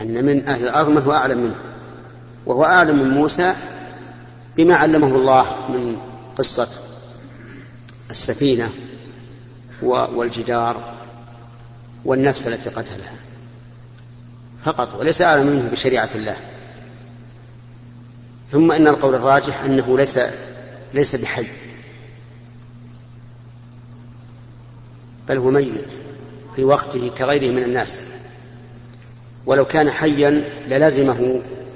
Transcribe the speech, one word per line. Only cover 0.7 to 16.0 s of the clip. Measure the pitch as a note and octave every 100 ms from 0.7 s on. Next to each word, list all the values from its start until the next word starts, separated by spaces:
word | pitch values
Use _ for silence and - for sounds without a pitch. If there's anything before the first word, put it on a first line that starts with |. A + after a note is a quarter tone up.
| D3 D3+
من | D3+
هو | C3+
أعلم | D3 C3 B2
منه، | A#2 F#2+ - - - - - - - - -
وهو | B2+ D#3+
أعلم | F3+ D#3+ D3
من | C3
موسى | C#3 D3+ - B2+ - - - - - - - - - - D#3
بما | E3+ D#3
علمه | D#3 D#3 C#3 C3
الله | C3+ C3 B2 - C3
من | B2+ A#2+ A2 - - - -
قصة | C3 - A#2 - - - - - - - - - - - - - -
السفينة | - - - C#3 A#2 A#2 - - - - - - - - - - -
و-، | B2 B2 A#2 A#2+
والجدار | A#2+ A#2+ A2+ A#2+ A#2 A2+ - - - - - - - - - - - - -
والنفس | C3 C#3 C3+ A#2+
التي | A2+ -
قتلها | A2+ - - - - - - - - - - - - - - - - - -
فقط، | D3+ D3+ A#2+ G2+
وليس | D3 E3+
أعلم | F3 C#3+ C#3+
منه | C#3 A#2+
بشريعة | B2 C3 B2